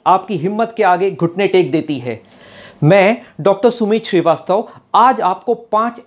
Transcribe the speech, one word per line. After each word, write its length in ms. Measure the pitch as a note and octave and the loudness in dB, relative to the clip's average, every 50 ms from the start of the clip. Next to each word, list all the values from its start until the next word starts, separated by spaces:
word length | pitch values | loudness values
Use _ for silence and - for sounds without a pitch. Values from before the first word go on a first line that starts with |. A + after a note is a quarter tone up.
| - | 0
आपकी 300 | D#3+ F3+ F#3+ - - G#3+ | 0 0 0 0 -4 -6
हिम्मत 380 | D#3+ C#3+ F#3+ G#3 G#3+ A#3 A3+ - | -6 -4 -4 -4 -4 -4 -4 -2
के 60 | - G#3 | -2 0
आगे 280 | F#3 F3+ F3 F#3+ G3 | 2 2 2 0 -2
घुटने 380 | F#3 - E3+ E3 E3+ F#3 G3+ F3+ | -2 -2 -4 -4 -2 -2 -2 0
टेक 220 | F3+ F#3 F3 C#3 | 2 2 0 0
देती 280 | C3+ E3 D3+ - D3 C3 | -2 -4 -4 -4 -8 -8
है। 240 | A2+ B2+ A2+ G#2 - _ _ - - - - - - - - _ C#3+ | -8 -10 -10 -12 -14 _ _ -20 -20 -20 -20 -20 -20 -20 -8 _ 2
मैं 380 | D3 F#3+ G3+ F#3 G3+ A#3 B3 - - _ - | 4 4 4 4 4 2 -2 -6 -14 _ -2
डॉक्टर 300 | D3 G3+ G3 G3 - A#3 | 0 0 0 2 2 0
सुमित 340 | A#3 - A3 G3+ G#3+ A3 A3 | 0 0 -2 -2 -2 -2 -2
श्रीवास्तव 640 | - - F3 D#3+ E3 D#3 - - - F#3 G#3 A#3 - - - - _ - | -2 -2 0 2 2 0 0 -2 -2 -2 -2 -4 -6 -12 -20 -10 _ 2
आज 260 | F#3+ A3+ B3+ C4 A3 | 2 4 4 2 0
आपको 340 | - F3+ F#3+ F3+ - - A#3 | -2 -4 -4 -4 -4 -6 -6
पांच 460 | A3+ - - - G#3+ A3+ A#3+ A#3 - - | -6 -6 -4 -4 -2 -2 -4 -6 -10 -16